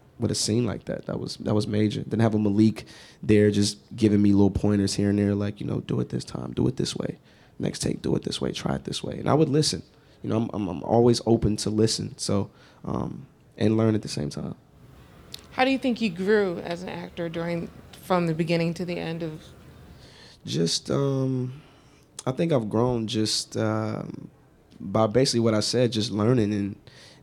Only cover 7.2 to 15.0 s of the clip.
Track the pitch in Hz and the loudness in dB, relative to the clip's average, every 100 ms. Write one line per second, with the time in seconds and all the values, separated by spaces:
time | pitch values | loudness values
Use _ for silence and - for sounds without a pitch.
7.2 | _ - - - 50 - - - - - | _ -20 -20 -6 -6 -2 -4 -2 -2 -2
8.2 | - - 64 - - 69 - - - - | -2 -4 -4 -4 -4 -4 -4 -8 -8 -6
9.2 | - 147 151 143 151 85 - _ _ - | 0 2 4 2 0 -2 -10 _ _ -14
10.2 | 113 110 117 - 95 87 - 113 120 117 | -4 -2 -2 -4 -4 -6 2 6 6 4
11.2 | - 113 101 104 104 107 110 - 107 127 | 4 4 4 0 -2 2 2 2 -6 -8
12.2 | - 101 101 - - - - - - - | -2 -2 -2 -10 -20 -14 -8 -6 -6 -8
13.2 | - _ _ - 107 110 113 107 - - | -16 _ _ -2 2 4 4 2 -2 -6
14.2 | 73 - 69 - _ - - - | -6 -6 -10 -12 _ -20 -20 -20